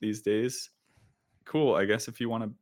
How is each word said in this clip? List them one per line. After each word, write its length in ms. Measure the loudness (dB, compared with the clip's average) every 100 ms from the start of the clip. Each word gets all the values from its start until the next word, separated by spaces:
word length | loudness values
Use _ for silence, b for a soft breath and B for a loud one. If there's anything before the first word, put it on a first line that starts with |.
these 200 | -6 -2
days. 500 | 0 0 0 -6 -12 _ _ _ _ _ _ _
Cool. 320 | -6 2 4 4
I 80 |
guess 240 | 4 0 -2
if 120 | -6
you 80 | -4
wanna 220 | -4 -6 -10